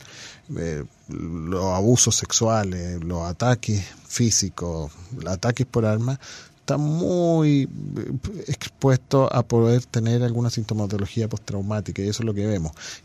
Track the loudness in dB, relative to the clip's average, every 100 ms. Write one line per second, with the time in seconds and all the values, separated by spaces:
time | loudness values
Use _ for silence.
0 | -14 -18 -18 -20 -12 -8 -4 -6 -8 -14
1 | -14 -10 -8 -6 -4 -2 0 2 4 6
2 | 6 2 -2 0 2 2 0 -2 -6 -6
3 | -4 -2 -4 0 2 2 2 0 -2 -10
4 | -10 0 2 2 0 -4 -6 -4 -6 -10
5 | -14 -10 -6 -2 -2 0 0 2 2 2
6 | 0 -4 -8 -18 -20 _ -4 0 0 0
7 | 0 2 4 4 6 4 2 -4 -8 -6
8 | -6 -6 -6 -8 -6 -6 -8 0 2 2
9 | 2 2 4 2 2 4 4 4 2 -2
10 | 0 2 2 0 -2 -2 -4 -2 -2 -2
11 | -4 -2 -4 -4 -6 -6 -2 -4 -4 -4
12 | -4 -2 -2 -2 0 0 -2 -6 -14 -8